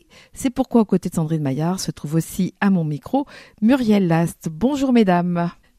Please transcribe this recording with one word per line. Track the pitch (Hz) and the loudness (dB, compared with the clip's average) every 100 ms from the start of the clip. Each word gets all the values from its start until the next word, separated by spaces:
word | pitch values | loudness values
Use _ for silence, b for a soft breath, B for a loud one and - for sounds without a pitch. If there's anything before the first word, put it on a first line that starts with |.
| _ b b | _ b b
C'est | - 262 | -8 -6
pourquoi, | 254 254 233 | -4 0 2
aux | 208 | 2
côtés | 185 180 | 0 -2
de | - | -4
Sandrine | 156 160 | -2 -2
Maillard, | 143 131 165 185 | -2 -2 -2 -4
se | - | -6
trouve | - 147 160 | -10 -4 -2
aussi | - - 180 - | -2 -4 -4 -2
à | 202 | 0
mon | 185 151 | 2 0
micro | 143 - 269 285 B B B | -6 -4 -4 -4 B B B
Muriel | 214 269 220 208 180 | 2 2 4 2 4
Last. | 165 170 - 170 | 2 0 -4 -10
Bonjour | 160 240 285 269 | -4 -2 0 2
mesdames. | 240 196 175 175 175 170 - _ | 4 4 2 0 -2 -4 -8 _